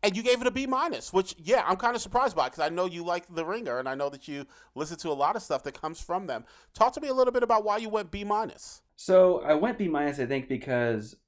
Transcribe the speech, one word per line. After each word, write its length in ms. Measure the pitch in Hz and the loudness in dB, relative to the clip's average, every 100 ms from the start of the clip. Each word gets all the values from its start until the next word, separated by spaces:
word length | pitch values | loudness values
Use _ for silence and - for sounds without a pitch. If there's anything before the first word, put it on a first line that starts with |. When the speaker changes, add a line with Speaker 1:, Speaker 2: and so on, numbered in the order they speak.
Speaker 1:
and 140 | 208 190 | 0 0
you 60 | |
gave 180 | 240 247 | 2 2
it 60 | 247 | 2
a 40 | |
B 160 | 240 269 | -2 -2
minus, 460 | 262 330 143 - | -2 -2 -4 -2
which, 220 | 185 190 - | 0 0 -8
yeah, 240 | 160 240 - | 0 2 2
I'm 100 | 196 | 0
kinda 220 | 240 240 | 0 -2
surprised 360 | 196 247 262 | -2 0 2
by, 140 | 165 131 | 2 -2
'cause 120 | - | 0
I 100 | 151 | -2
know 160 | 170 185 | 0 -2
you 180 | 170 | -4
like 280 | 170 175 170 | -4 -4 -4
The 120 | 165 | -6
Ringer, 340 | 160 220 208 123 | -4 -6 -4 -4
and 100 | 131 | -4
I 60 | |
know 140 | 135 143 | -4 -4
that 180 | 139 - | -6 -10
you 200 | 143 135 - - | -10 -10 -18 -18
listen 220 | - 151 165 | -8 -8 -6
to 120 | 165 | -6
a 40 | |
lot 220 | 139 147 214 | 0 0 0
of 60 | |
stuff 200 | - 135 | -2 -4
that 160 | 143 - | -4 -8
comes 200 | 156 160 | -10 -10
from 260 | - 175 190 | -6 -6 -4
them. 180 | 117 - - _ | -8 -8 -20 _
Talk 220 | - 233 | 2 2
to 60 | 277 | 2
me 80 | 294 | -2
a 60 | |
little 180 | 262 254 | 2 2
bit 100 | 247 | 2
about 200 | 240 226 | 2 2
why 140 | 208 208 | 2 -2
you 120 | 220 | -2
went 220 | 214 190 | -4 -4
B 140 | 196 | -8
minus. 580 | 208 208 220 - - - _ _ | -2 0 -2 -8 -18 -20 _ _
Speaker 2:
So 460 | - 185 185 175 | 6 8 8 6
I 120 | - | 4
went 240 | 151 220 240 | 4 4 0
B 80 | 185 | -2
minus, 300 | 147 147 139 | 0 -2 -2
I 80 | 123 | -2
think, 220 | 135 131 | -2 -2
because 680 | 127 - 123 120 113 110 - | -6 -2 0 2 0 -4 -16